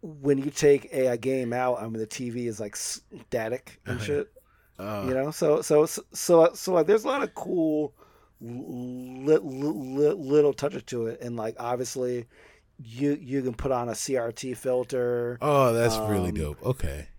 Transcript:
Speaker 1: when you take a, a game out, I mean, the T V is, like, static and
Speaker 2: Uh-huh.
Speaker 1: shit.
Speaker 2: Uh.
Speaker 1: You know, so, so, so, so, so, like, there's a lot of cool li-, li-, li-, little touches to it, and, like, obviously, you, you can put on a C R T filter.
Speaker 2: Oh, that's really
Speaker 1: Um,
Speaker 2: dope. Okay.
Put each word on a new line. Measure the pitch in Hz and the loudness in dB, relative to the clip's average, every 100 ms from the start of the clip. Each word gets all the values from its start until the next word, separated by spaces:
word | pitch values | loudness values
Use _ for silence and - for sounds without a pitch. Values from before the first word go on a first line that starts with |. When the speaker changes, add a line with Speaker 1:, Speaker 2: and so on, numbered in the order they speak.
Speaker 1:
when | 180 151 139 139 | -14 -6 0 2
you | 139 | 0
take | - 151 143 - | 2 6 6 4
a, | - 131 | 0 0
a | 120 | 0
game | 123 131 120 | 0 0 -2
out, | 120 127 120 | 0 0 -2
I | |
mean, | 110 113 | -4 -6
the | 110 | -6
T | - 123 | -6 -6
V | 117 120 | -4 -6
is, | 104 | -6
like, | 104 | -8
static | - - - _ - 117 120 113 123 - - - | -8 -8 -8 _ -20 -6 -4 -2 -6 -8 -20 -10
and | 123 | -8
Speaker 2:
Uh-huh. | |
Speaker 1:
shit. | 107 147 - _ _ _ _ _ | -4 -4 -4 _ _ _ _ _
Speaker 2:
Uh. | 98 104 127 | -8 -6 -2
Speaker 1:
You | |
know, | 131 139 | -2 -2
so, | 156 156 147 | 0 2 2
so, | - 151 160 | 4 4 4
so, | - - | 0 -10
so, | - - 170 165 | -8 6 8 8
so, | - - | 4 0
like, | 180 160 | 2 4
there's | 214 | 4
a | 220 | 2
lot | 285 | -2
of | 226 - | -2 -6
cool | - 185 160 151 147 _ _ _ _ _ | -4 0 2 0 -2 _ _ _ _ _
li-, | 117 120 - 123 127 127 127 131 139 156 | -12 -12 -10 -10 -8 -10 -12 -6 2 4
li-, | |
li-, | 156 131 143 156 131 135 147 | 2 -6 -4 -4 -6 2 2
little | 196 135 147 147 | 2 2 4 4
touches | 131 143 190 | 2 -4 -6
to | - 120 113 | -8 -6 -6
it, | - | -6
and, | 120 117 | -8 -6
like, | 110 113 | -6 -6
obviously, | 120 123 123 - 127 123 117 _ - _ _ _ | -4 -4 -4 -4 -4 -4 -8 _ -20 _ _ _
you, | 117 117 143 147 | -18 -2 0 0
you | 127 139 | -2 -4
can | 127 | -2
put | 117 139 | -4 -2
on | 127 120 | 0 -2
a | |
C | 107 - 131 | -4 -2 -2
R | 117 | -2
T | 113 131 | -6 -8
filter. | 120 131 127 123 131 123 120 120 120 | -6 -2 -2 0 -2 0 0 -2 -2
Speaker 2:
Oh, | 147 143 131 | 2 4 4
that's | 117 117 113 | 4 2 2
really | 107 101 90 | 0 0 0
Speaker 1:
Um, | |
Speaker 2:
dope. | 80 76 73 | -2 -4 -4
Okay. | - 131 - 71 71 | -4 -2 -2 -6 -12